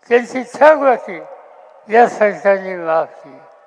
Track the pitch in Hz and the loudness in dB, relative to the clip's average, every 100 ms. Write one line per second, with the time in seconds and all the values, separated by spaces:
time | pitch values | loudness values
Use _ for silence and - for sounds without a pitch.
0 | _ 240 240 262 240 - 294 311 277 220 | _ -2 0 -10 -10 2 4 4 2 -2
1 | - 175 - - - - - _ - 214 | -4 -16 -16 -20 -20 -20 -20 _ -2 2
2 | 240 - 214 185 202 196 185 180 165 160 | 2 2 -2 0 -2 -2 -4 -10 -4 -4
3 | 151 - 143 131 - _ | -4 -12 -20 -20 -20 _